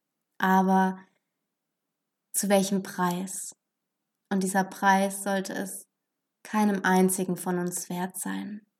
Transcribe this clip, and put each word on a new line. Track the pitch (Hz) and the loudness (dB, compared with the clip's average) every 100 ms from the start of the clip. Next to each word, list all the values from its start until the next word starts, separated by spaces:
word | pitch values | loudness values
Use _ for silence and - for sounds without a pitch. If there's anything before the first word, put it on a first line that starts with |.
| _ _ _ - | _ _ _ -2
Aber | 190 190 190 190 190 190 - _ _ _ _ _ _ _ _ _ _ _ _ | 2 4 6 4 4 0 -12 _ _ _ _ _ _ _ _ _ _ _ _
zu | - 196 | -4 2
welchem | 196 196 196 | 2 2 -2
Preis? | 196 - 180 175 190 - - - _ _ _ _ _ _ - | -4 -2 -2 -2 -6 -10 -12 -16 _ _ _ _ _ _ -4
Und | 196 | -2
dieser | 190 196 | 0 0
Preis | 190 - 196 190 196 196 | 0 2 4 4 2 -2
sollte | 202 196 190 | -4 -4 -4
es | - 190 - - _ _ _ _ _ | -8 -10 -12 -18 _ _ _ _ _
keinem | - 214 208 196 | -6 0 2 2
einzigen | 196 185 185 190 185 170 | 2 4 4 2 -2 -4
von | 185 180 | -4 -4
uns | 180 180 - | -4 -6 -8
wert | 180 185 - | -8 -8 -8
sein. | 190 196 196 208 - _ | -8 -8 -10 -12 -16 _